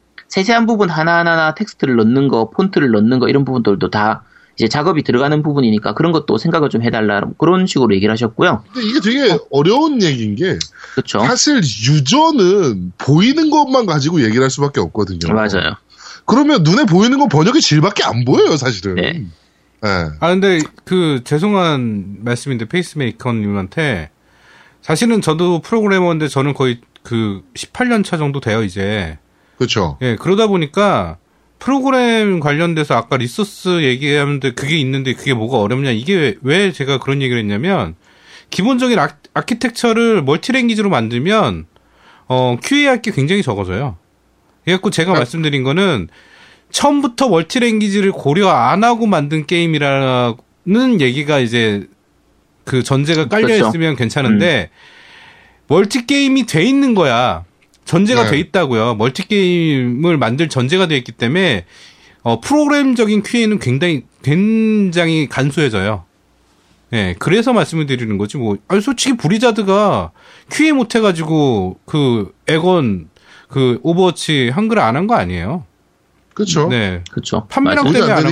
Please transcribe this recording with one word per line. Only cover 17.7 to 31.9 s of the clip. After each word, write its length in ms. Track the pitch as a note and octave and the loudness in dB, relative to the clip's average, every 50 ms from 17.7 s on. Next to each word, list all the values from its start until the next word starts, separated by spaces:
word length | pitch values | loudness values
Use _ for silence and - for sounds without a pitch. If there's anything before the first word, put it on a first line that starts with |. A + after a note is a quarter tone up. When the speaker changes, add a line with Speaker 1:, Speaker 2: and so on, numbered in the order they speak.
| D3 D#3 D3+ G3+ - - - | 2 2 2 2 0 -2 -2
Speaker 2:
안 200 | - A2 A#2+ B2 | -2 -2 -2 0
보여요, 320 | B2 F#3 D#4+ G#4+ G4 E3+ | 2 4 4 4 2 2
사실은. 380 | C#3 A#2 C3 A2 F#2+ F#2+ G2 F2+ | 0 -2 -4 -4 -4 -6 -6 -4
Speaker 1:
네. 180 | F2+ - - F3 D#3+ G#2 E2+ D#2+ _ _ _ _ _ _ _ _ _ | -4 -4 -4 -4 -6 -10 -12 -16 _ _ _ _ _ _ _ _ _
Speaker 2:
네. 60 | A2 G#2 F#2+ F2+ E2 D#2 D2+ D2+ | -4 -2 -2 -2 -2 -4 -4 -2
Speaker 3:
아, 80 | D#3 E3+ | 0 0
근데 320 | F3+ F#3+ F#3+ G3 F3+ D#3+ D3 - - - _ | 0 2 2 2 0 0 -2 -4 -10 -18 _
그 360 | - F#3 F#3 E3+ D#3 C#3 B2 A#2+ | -4 -2 0 0 0 -2 -2 -2
죄송한 960 | - D3 D3+ F#3+ G#3 G#3 F#3+ F3 D#3+ D3 C3 B2 A2+ G#2+ G2+ F2+ G2 G2+ F#2+ | -2 -2 0 0 0 0 0 0 0 0 -2 -2 -4 -4 -6 -8 -10 -12 -8
말씀인데, 440 | A2 A#2+ A#2+ A#2+ - C#3+ B2+ A#2 A2+ | -6 -4 -4 -4 -4 -6 -6 -6 -6
페이스메이커님한테, 1400 | - - F3+ E3 - - D3+ C3 A2+ - - - B2+ A#2 A2 G#2 G#2 G2+ G2+ F#2 F#2 - D#3+ D#3 C#3+ A2+ E2+ D2+ - - _ _ _ _ _ _ - - - - _ _ _ | -4 -4 -4 -4 -4 -6 -4 -4 -4 -6 -6 -6 -4 -4 -2 -2 -2 -2 -4 -6 -6 -4 -4 -2 -2 -2 -4 -6 -10 -16 _ _ _ _ _ _ -20 -20 -20 -20 _ _ _
사실은 380 | - - D#3+ D#3 A#3+ A#3 A#3 G3+ | -4 -4 -2 0 2 2 2 2
저도 400 | - D#3+ D#3+ D#3+ F3+ F3+ F3 D#3+ | 0 0 0 0 0 0 0 -2
프로그래머인데 680 | - - A3+ A3+ G#3 G3+ G3 F#3 F3+ F3 E3 D#3 D#3 C#3+ | -2 -2 -2 0 0 2 2 2 2 0 0 0 -2 -2
저는 260 | - C3+ C3+ D3 C#3 | -2 0 0 0 0
거의 260 | - C3+ B2+ A#2+ A#2+ - _ _ - | 0 0 0 0 -4 -8 _ _ -20
그 400 | _ - A#2+ A2+ A2 G#2 G2 F#2 - _ _ | _ -6 -4 -2 -2 -2 -4 -8 -12 _ _
십팔 320 | - - - - - B3+ B3 | -16 -16 -14 -4 -2 0 0
년 140 | A#3+ G#3+ F#3+ | 2 0 0
차 120 | - F3+ | -2 -2
정도 220 | D#3+ D3+ C#3+ C#3 C#3 | -2 -2 -2 -4 -4
돼요, 220 | - A2+ G#2 A2+ | -2 -2 -2 0
이제. 560 | A2 F#2+ F2+ G2+ G2 G2+ G#2+ G#2 F2 D#2+ D2+ - _ _ _ _ _ _ _ - | -2 -4 -4 -4 -4 -4 -2 -4 -4 -6 -8 -14 _ _ _ _ _ _ _ -6
Speaker 2:
그쵸. 400 | C3 A#2 - A2 F#2 D#2 C#2 - | -4 -2 0 -2 -2 -2 -4 -4
Speaker 3:
예, 140 | B2+ B2 A2 | -4 -4 -4
그러다 300 | - - E3+ F#3+ G#3 A3+ G#3+ | -2 -2 0 0 2 2 2
보니까 680 | G3 F3 D#3 C#3 - G3 G#3 G3 D#3 A2+ F2+ E2 D#2+ - _ _ _ _ _ _ _ _ | 0 0 -2 -2 -2 0 0 2 2 0 -2 -4 -8 -14 _ _ _ _ _ _ _ _
프로그램 800 | - A#3+ C#4 C4+ B3+ C4+ | -4 -2 -2 0 0 0